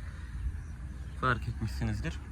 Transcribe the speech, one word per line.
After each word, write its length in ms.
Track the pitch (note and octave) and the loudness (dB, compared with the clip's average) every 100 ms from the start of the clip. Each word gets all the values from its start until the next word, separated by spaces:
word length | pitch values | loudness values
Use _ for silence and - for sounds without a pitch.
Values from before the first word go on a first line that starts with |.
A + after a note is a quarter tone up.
| - - - - - - - - - - - - | -4 -6 -4 0 0 0 -4 -6 -6 -4 -4 2
Fark 260 | C3 A#2+ - | 4 4 2
etmişsinizdir. 720 | - A2+ - A2 G#2+ A#2 - - | 0 0 2 2 2 0 -2 -6